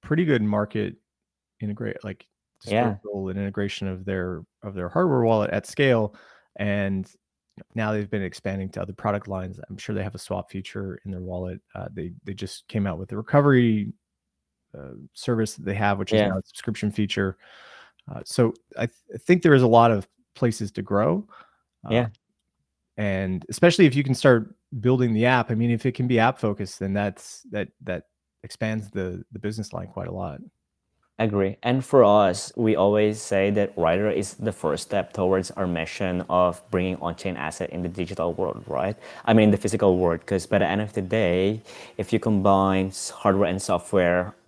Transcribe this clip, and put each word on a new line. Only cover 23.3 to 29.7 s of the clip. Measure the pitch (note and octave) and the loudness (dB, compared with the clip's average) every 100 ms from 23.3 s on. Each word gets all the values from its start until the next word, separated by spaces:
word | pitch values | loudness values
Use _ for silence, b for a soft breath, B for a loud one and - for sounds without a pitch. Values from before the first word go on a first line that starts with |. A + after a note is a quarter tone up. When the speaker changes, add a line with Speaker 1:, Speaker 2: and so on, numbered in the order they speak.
| F#2 - | -4 -6
Speaker 1:
especially | - F3 E3+ E3 | 4 4 8 6
if | C3 | 6
you | |
can | C3+ | 0
start | C3 C#3 A#2+ G#2+ - _ B2 | 4 6 6 4 -14 _ -2
building | B2 B2+ B2 | 2 4 4
the | A2 A#2+ | 4 4
app, | B2+ A2+ | 4 2
I | A2+ | 0
mean, | A#2+ | 0
if | A#2 C3 | 0 -2
it | |
can | B2 B2 | -2 0
be | A#2 | 2
app | A2+ C3 | 2 2
focused, | A2 G2+ G2+ - | -4 -4 -8 -6
then | G2 | -4
that's, | G2 G2+ F#2+ - - - | -2 -2 -6 -18 -20 -10
that, | G#2 G2 _ | -8 -8 _
that | - F2+ - _ _ _ | -10 -10 -10 _ _ _
expands | A2 - A2 A2 G2+ | -18 -6 -4 -4 -6
the, | G#2 F#2 F2+ - | -6 -6 -8 -14
the | G#2+ | -10
business | G#2 A2 G#2 | -8 -6 -8